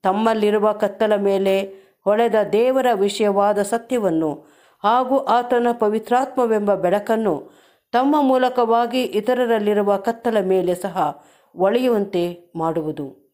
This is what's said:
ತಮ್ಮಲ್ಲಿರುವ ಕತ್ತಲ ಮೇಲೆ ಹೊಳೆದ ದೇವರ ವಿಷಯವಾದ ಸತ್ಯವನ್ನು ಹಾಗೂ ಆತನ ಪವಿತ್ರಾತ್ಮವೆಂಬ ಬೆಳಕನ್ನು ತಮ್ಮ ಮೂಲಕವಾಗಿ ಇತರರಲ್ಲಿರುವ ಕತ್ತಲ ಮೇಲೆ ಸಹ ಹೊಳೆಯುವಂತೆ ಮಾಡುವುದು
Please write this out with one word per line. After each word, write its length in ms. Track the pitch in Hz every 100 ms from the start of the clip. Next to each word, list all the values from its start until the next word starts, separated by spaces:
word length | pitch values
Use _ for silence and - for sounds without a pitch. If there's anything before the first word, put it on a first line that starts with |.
ತಮ್ಮಲ್ಲಿರುವ 680 | 190 196 226 220 208 208 214
ಕತ್ತಲ 440 | 208 202 202 220 208
ಮೇಲೆ 400 | 196 196 190 196 196 - _ _
ಹೊಳೆದ 320 | - 214 233 214 185
ದೇವರ 360 | 202 247 262 247
ವಿಷಯವಾದ 680 | 214 202 202 208 196 202 208
ಸತ್ಯವನ್ನು 720 | 202 233 233 247 196 160 160 151 - _ _ _
ಹಾಗೂ 340 | 202 240 254 269
ಆತನ 500 | - 233 240 247 240
ಪವಿತ್ರಾತ್ಮವೆಂಬ 1000 | 233 214 220 220 240 269 269 240 220 208
ಬೆಳಕನ್ನು 600 | 190 180 202 208 220 214 147 - _ _ _ _
ತಮ್ಮ 300 | 240 269 302
ಮೂಲಕವಾಗಿ 840 | 269 254 254 254 226 233 233 254
ಇತರರಲ್ಲಿರುವ 920 | 240 208 214 247 247 226 208 208 202 202
ಕತ್ತಲ 400 | 214 233 247 220
ಮೇಲೆ 340 | 185 185 175 180
ಸಹ 500 | 196 175 151 - _ _ _ 170
ಹೊಳೆಯುವಂತೆ 920 | 190 233 254 220 196 180 175 175 _ 165
ಮಾಡುವುದು 520 | 160 165 156 156 139 - _